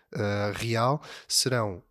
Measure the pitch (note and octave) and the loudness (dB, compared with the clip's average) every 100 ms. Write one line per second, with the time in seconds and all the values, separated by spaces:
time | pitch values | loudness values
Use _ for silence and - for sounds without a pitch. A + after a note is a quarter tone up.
0 | - - G#2 G2+ G#2 G2+ A#2 A2+ A#2+ D3+ | -10 -2 0 0 0 -2 0 2 2 2
1 | - - - - B2+ B2 G#2+ F2+ - | -4 -14 -2 0 2 2 0 -4 -12